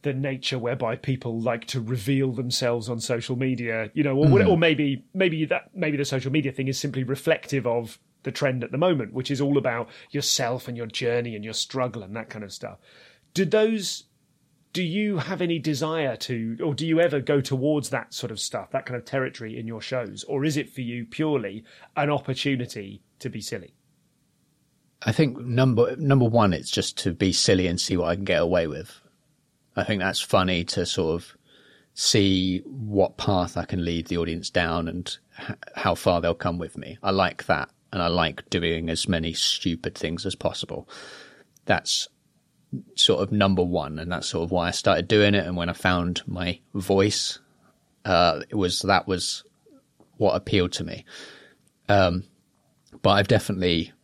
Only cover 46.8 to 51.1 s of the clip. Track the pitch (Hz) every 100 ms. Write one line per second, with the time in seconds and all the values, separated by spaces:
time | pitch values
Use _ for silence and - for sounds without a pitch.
46.8 | 92 98 104 - - - _ _ _ _
47.8 | _ _ - 87 87 78 - 104 92 -
48.8 | 95 95 - 92 - - - _ _ -
49.8 | _ _ _ _ 104 92 - 101 87 -
50.8 | 92 - -